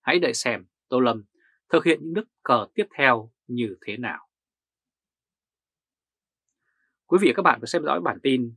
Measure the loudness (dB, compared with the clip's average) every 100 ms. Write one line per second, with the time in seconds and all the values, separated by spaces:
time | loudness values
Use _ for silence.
0 | 0 0 0 -2 -4 -6 -10 _ _ 0
1 | 0 0 -8 _ _ _ _ 0 2 0
2 | -2 -8 -8 _ 0 0 2 -4 -4 2
3 | 2 2 -2 _ _ -6 -6 -8 -12 -10
4 | -8 -10 _ _ _ _ _ _ _ _
5 | _ _ _ _ _ _ _ _ _ _
6 | _ _ _ _ _ _ _ _ _ _
7 | _ 2 4 4 2 2 -2 -4 -2 -2
8 | -2 -4 -2 -2 -4